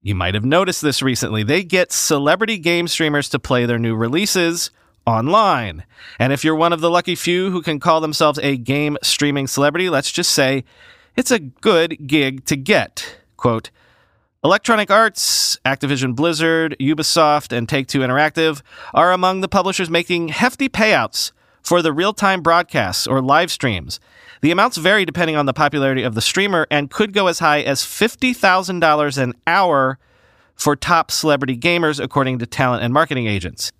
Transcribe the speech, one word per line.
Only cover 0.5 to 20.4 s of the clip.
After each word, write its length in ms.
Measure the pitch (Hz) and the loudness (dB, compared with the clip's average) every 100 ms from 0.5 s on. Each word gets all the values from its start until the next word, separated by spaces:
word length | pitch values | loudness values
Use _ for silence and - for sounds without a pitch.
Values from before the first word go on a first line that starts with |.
| 160 190 175 | 2 2 0
this 200 | 151 131 | -2 0
recently. 420 | 135 120 - 110 | -2 -2 -2 -2
They 180 | 107 160 | 0 0
get 300 | 180 185 175 | 0 0 0
celebrity 640 | - - 147 143 180 220 214 | -2 0 0 2 0 0 -2
game 300 | 165 170 170 | 0 0 -2
streamers 400 | - 156 147 139 | -2 0 0 -2
to 100 | 131 | -6
play 260 | - 127 | 0 0
their 140 | 120 117 | 2 0
new 160 | 117 | 0
releases 760 | 110 113 151 208 190 170 170 - _ _ _ - | -2 0 0 0 0 0 -2 -8 _ _ _ -2
online. 760 | 113 127 202 208 147 107 80 - _ - - | 0 2 2 4 0 -4 -10 -18 _ -20 -4
And 140 | 127 | -2
if 120 | 139 | 0
you're 120 | 156 160 | 0 2
one 160 | 170 | 2
of 80 | 170 | 2
the 100 | 170 | 2
lucky 240 | 175 175 | 0 0
few 360 | 170 - 175 190 | -4 0 0 0
who 120 | 180 | -2
can 160 | 165 151 | -4 -2
call 220 | 175 160 | 2 2
themselves 400 | 160 147 156 143 | 0 0 0 2
a 160 | 139 135 | -2 -2
game 400 | 117 143 147 147 | -2 -2 -2 -2
streaming 440 | - - 147 143 135 | -4 0 0 0 -4
celebrity, 420 | - 143 160 185 | 0 0 0 -2
let's 220 | 147 - | -2 -2
just 220 | - 180 | -4 -2
say 320 | - 135 135 - _ - - _ | 2 2 0 -6 _ -20 -20 _
it's 160 | - 247 | -6 -2
a 80 | 240 | -2
good 720 | 143 - 220 175 165 165 143 | -4 -4 2 2 2 -4 -2
gig 360 | 151 135 135 - | 0 0 -4 -6
to 100 | 143 | -6
get. 640 | 139 196 107 - - - _ - | 0 0 0 -8 -16 -18 _ -4
Quote, 340 | 123 110 - _ _ _ _ _ _ _ | -2 -2 -6 _ _ _ _ _ _ _
Electronic 460 | 151 202 - 220 208 | 0 0 2 0 4
Arts, 680 | 208 220 - - - - - | 4 4 0 -2 -2 -2 -2
Activision 520 | 127 135 139 139 131 120 | -2 -2 -2 -2 -2 0
Blizzard, 580 | 165 156 165 165 160 - | 0 2 0 2 -2 -2
Ubisoft, 760 | 135 151 156 170 156 147 - 120 | -2 0 0 2 4 2 -2 -6
and 120 | 113 | -2
Take-Two 320 | 147 131 139 | -4 -2 -2
Interactive 600 | 131 131 151 165 160 143 _ - - | 0 2 0 2 0 -2 _ -20 -4
are 200 | 135 170 | 2 4
among 280 | 185 185 190 | 4 2 0
the 60 | 190 | -2
publishers 420 | - 180 190 170 | 0 0 -2 -2
making 400 | 165 175 175 170 | -2 0 -2 -2
hefty 400 | 147 | 0